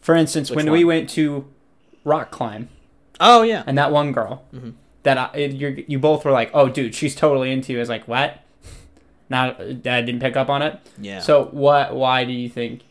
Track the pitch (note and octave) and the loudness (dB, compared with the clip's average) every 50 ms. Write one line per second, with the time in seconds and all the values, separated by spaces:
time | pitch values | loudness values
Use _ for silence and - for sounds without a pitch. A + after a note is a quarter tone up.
0 | _ - E3 E3 D#3+ D#3 - D#3+ C#3+ C#3 - D3+ D3+ D3+ D#3 E3+ E3+ E3+ E3 D#3+ | _ 2 2 4 4 2 0 -4 -6 -4 -4 -2 0 2 4 4 4 4 2 0
1 | D#3+ - - - D#3 D3 C#3+ C#3 C#3 - _ _ _ _ _ _ _ _ _ _ | -2 -4 -2 -2 -2 0 -2 -6 -10 -12 _ _ _ _ _ _ _ _ _ _
2 | _ D3+ D3 D#3+ C3 - - - C3+ - - G#2+ A#2 A#2+ - - _ _ _ _ | _ -2 -2 -2 -2 -6 -8 -8 -8 -8 -8 -10 -14 -14 -16 -20 _ _ _ _
3 | _ _ _ - - G#3+ A#3+ A#3 A3+ A3+ A3 G3 - - C3+ C#3 C#3+ C#3+ D3 D3 | _ _ _ 2 6 8 8 8 6 4 0 -4 -4 -2 0 2 2 2 2 0
4 | D3 D3 C3 B2 A2+ G#2 - - - _ - C3 A#2 A2+ A2+ _ _ _ _ _ | 0 0 -2 -4 -4 -4 -8 -14 -16 _ -20 -16 -16 -16 -18 _ _ _ _ _
5 | _ C#3 C3+ B2+ B2+ - - D3+ D3 C#3+ C3+ C3+ C#3+ C#3+ C#3 C#3 - - D3 C3+ | _ 0 0 0 0 -6 -4 -6 -4 -4 -4 -6 -6 -6 -6 -8 -8 -6 -6 0
6 | C3 D3+ D#3 C#3+ - D3 C#3 B2 A2+ - - D3 C#3 C3 B2 - C3+ A#2 G#2+ - | 2 2 2 2 2 2 2 2 2 0 4 4 4 4 2 -2 -4 -4 -4 -4
7 | - D3 C#3 - - D#3 C#3+ C3+ B2+ C3 C3+ C3 C3 - C3 A#2+ A#2+ A#2+ A#2 A2 | -6 -6 -2 0 2 2 2 2 0 -2 -4 -4 -6 -6 -6 -6 -4 -4 -6 -8
8 | - - A#2 B2+ C#3 - - - _ _ _ _ _ - - - - - _ _ | -8 -4 -2 -2 -2 -2 -4 -10 _ _ _ _ _ -20 -20 -20 -20 -20 _ _
9 | _ _ _ _ _ _ C3+ B2+ B2+ B2+ B2 - F#2+ G#2 C3 B2+ A#2+ B2 B2 B2 | _ _ _ _ _ _ -2 -2 -2 -2 -4 -8 -12 -12 -12 -8 -6 -2 -2 -2
10 | A#2+ A#2+ B2 A#2+ C3+ C3 A#2+ C#3 C3 B2+ C#3+ C#3 C#3+ D#3 - - _ - _ - | -2 -2 -6 -4 -4 -4 -2 -2 -2 -2 -2 -2 -2 -4 -6 -8 _ -20 _ -16
11 | G#2 G2+ G2 F#2+ - - D3+ D3 B2+ A#2 - C#3+ C#3 C#3+ D3 C#3+ C#3 - - B2+ | -14 -12 -12 -10 0 4 4 4 4 2 -4 0 2 4 4 4 2 0 -2 -2
12 | C3 B2+ B2+ B2+ B2+ B2 B2+ B2 B2 A#2+ A#2+ B2 A#2+ A#2 A2+ A#2+ _ _ | 0 2 2 2 0 -2 -4 -6 -8 -8 -6 -8 -8 -8 -8 -12 _ _